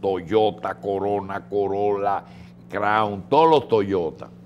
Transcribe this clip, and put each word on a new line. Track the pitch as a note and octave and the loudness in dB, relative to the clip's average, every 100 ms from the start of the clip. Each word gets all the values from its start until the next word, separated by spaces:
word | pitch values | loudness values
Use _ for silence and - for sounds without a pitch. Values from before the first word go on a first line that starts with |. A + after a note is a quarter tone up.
Toyota, | G2 F#2 E2 G#2+ G#2+ - G2 F#2 | -4 -4 0 2 2 0 -10 -8
Corona, | G2 G2 G2+ G2+ G2 G2 F2+ | -6 -4 -2 -4 -4 -10 -4
Corolla, | G2+ G2 G2 G#2 G2 G2+ F#2 - - - - - | -2 -2 0 0 0 -2 -4 -8 -20 -20 -20 -10
Crown, | G2+ G#2 A2 G#2+ G2 - | -4 0 2 0 -4 0
todos | C#3+ E3 | 4 6
los | D3+ - | 4 4
Toyota. | A2 G2+ F#2 D#2+ - - - | 0 2 -2 -4 -8 -20 -20